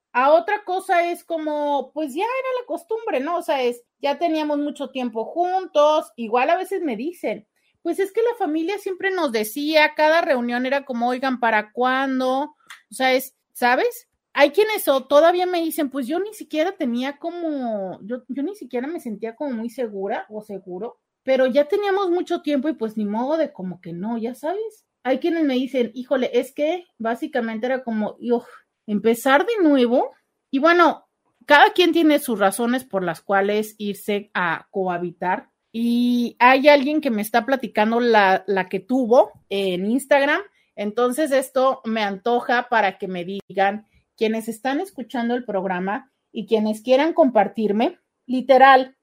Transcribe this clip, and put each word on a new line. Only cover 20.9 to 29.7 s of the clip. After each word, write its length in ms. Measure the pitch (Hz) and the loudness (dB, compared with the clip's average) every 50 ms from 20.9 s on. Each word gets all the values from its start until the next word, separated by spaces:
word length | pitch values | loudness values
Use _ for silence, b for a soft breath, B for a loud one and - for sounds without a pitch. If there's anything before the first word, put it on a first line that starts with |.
| - _ _ _ _ _ - | -14 _ _ _ _ _ -4
pero 220 | 262 262 262 262 | 0 2 2 2
ya 180 | 262 220 285 294 | 2 2 2 2
teníamos 420 | 294 403 403 415 403 381 403 403 349 | 2 0 -2 0 0 0 0 0 0
mucho 300 | 349 359 - - 349 339 | 0 -2 -2 -4 -6 -4
tiempo 280 | - 302 294 269 254 311 | -2 -2 -2 -2 -2 -2
y 40 | - | -4
pues 240 | - 220 220 220 | -4 -6 -6 -4
ni 80 | 220 208 | -4 -4
modo 320 | 202 208 226 254 277 320 | -4 -4 -4 -2 -2 0
de 140 | 330 294 - - | -2 -2 -2 -6
como 280 | - 185 185 170 - | -8 -10 -10 -10 -12
que 120 | - 170 170 | -14 -12 -10
no, 240 | 170 196 226 233 | -8 -8 -6 -6
ya 180 | 226 220 254 247 | -6 -6 -8 -8
sabes". 500 | - 285 320 381 427 440 427 - _ _ _ _ _ - | -8 -8 -6 -6 -6 -8 -10 -12 _ _ _ _ _ -4
Hay 160 | 247 277 - | -2 -2 0
quienes 240 | 320 349 330 330 311 | -2 -2 0 0 0
me 100 | 277 254 | 0 0
dicen, 360 | 254 269 247 277 254 233 214 - | 0 -2 -2 -2 -2 -2 -2 -4
"Híjole, 380 | 254 247 - 285 254 240 - - | -8 -6 -2 -2 0 0 0 0
es 200 | 247 254 - - | -2 -2 -2 -4
que 320 | 294 294 311 359 349 - _ _ | -2 -2 -2 -2 -4 -8 _ _
básicamente 680 | - 220 226 240 247 311 - - 247 233 226 220 214 254 | -6 -4 -4 -4 -4 -6 -6 -4 -4 -4 -4 -6 -4 -4
era 160 | 254 269 254 262 | -4 -4 -4 -4
como, 340 | 233 220 214 208 - - - | -4 -4 -2 -2 -4 -6 -6
uf, 280 | 214 240 233 233 - - - - _ _ _ _ _ | -4 -2 -2 -2 -2 -6 -20 -20 _ _ _ _ _
empezar 580 | 220 208 196 202 226 233 226 - 262 269 294 381 | -4 -2 0 2 2 0 2 2 4 4 4 4
de 220 | 466 466 415 339 | 2 0 2 2
nuevo". 440 | 302 | 4